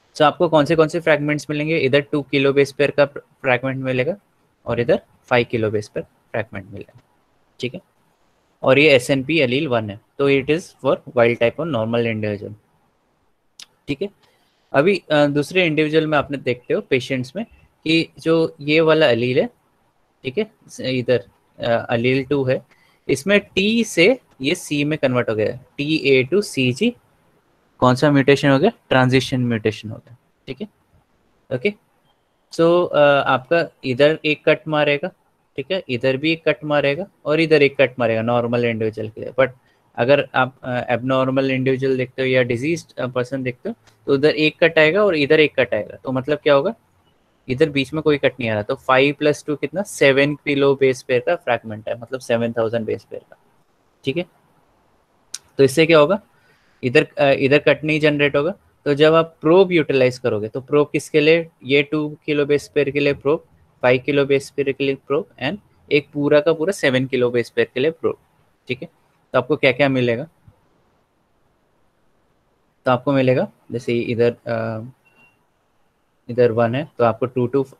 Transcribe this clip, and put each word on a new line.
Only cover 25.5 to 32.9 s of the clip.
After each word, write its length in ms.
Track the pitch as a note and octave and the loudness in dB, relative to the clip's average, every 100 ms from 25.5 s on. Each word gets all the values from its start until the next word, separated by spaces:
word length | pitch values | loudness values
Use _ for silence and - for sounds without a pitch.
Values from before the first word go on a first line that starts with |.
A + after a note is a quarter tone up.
| B2 - - | -4 -14 -8
टी 200 | C#3+ D#3 | -4 -2
ए 260 | C#3 C3 | 2 2
to 180 | B2+ F#3+ | 2 -2
सी 320 | G3+ - B2+ | -2 -2 -2
जी। 220 | B2 A#3 A#3+ _ _ _ _ _ _ _ - | 0 -2 -4 _ _ _ _ _ _ _ 0
कौन 180 | B2+ B2+ | 2 2
सा 160 | D3+ | 2
mutation 380 | C#3 C3+ C#3 C#3+ | 2 4 2 4
हो 100 | C3+ | 2
गया? 120 | G3 - - | 2 -2 -2
Transition 520 | C3 B2+ C3 B2+ B2+ | 2 2 2 0 -4
mutation 480 | A#2+ A2+ A2 G#2+ G#2+ | -2 -2 -2 -4 -12
हो 80 | A#2+ | -14
गया, 200 | _ A#2+ _ _ - | _ -20 _ _ -18
ठीक 140 | C3 | -14
है, 60 | G#3 _ _ _ _ _ _ _ - B2+ | -14 _ _ _ _ _ _ _ -10 -6
Okay। 180 | G3 G3+ _ _ _ _ _ _ _ | -6 -8 _ _ _ _ _ _ _
So, 360 | - E3 F3 | 0 2 2
अ, 360 | F3+ | 2